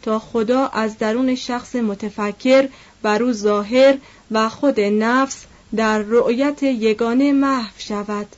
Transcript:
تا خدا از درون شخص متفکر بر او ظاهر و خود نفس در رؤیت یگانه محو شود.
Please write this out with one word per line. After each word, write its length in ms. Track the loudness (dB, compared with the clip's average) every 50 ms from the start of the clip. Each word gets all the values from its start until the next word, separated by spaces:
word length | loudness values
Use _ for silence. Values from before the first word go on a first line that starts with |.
تا 160 | -4 -2 -4 -4
خدا 480 | -4 -4 -4 -2 0 2 2 0 0
از 320 | -2 -2 -4 -4 -4 -4 -4
درون 360 | -2 -2 0 0 0 0 0
شخص 400 | -2 -4 -8 -8 -8 -8 -6 -6
متفکر 920 | -4 -2 -2 -4 -4 -8 -10 -6 -6 -6 -6 -6 -4 2 4 4 4 4 2 -4 -14 -20 -20 _ _
بر 200 | -2 0 0 0
او 100 | 0 0
ظاهر 680 | -2 0 0 0 0 0 -2 0 4 6 6 6 4 2 -4 -16 -20 -20 _ _
و 180 | -2 -2 -2 -2
خود 320 | -2 0 0 0 2 2
نفس 640 | 0 0 0 0 0 2 2 0 0 -2 -4 -14 -16 -20 -20 -20 -14 _ -4
در 220 | -2 0 0 0 0
رؤیت 640 | -2 2 2 2 2 2 0 0 0 -2 -2 -2
یگانه 720 | -2 -2 -2 0 0 0 0 0 -2 0 2 2 2 2
محو 400 | 2 2 2 0 0 -2 -4 -8 -12 -18
شود. 480 | -10 -8 -6 -6 -6 -6 -6 -8 -8 -10 -14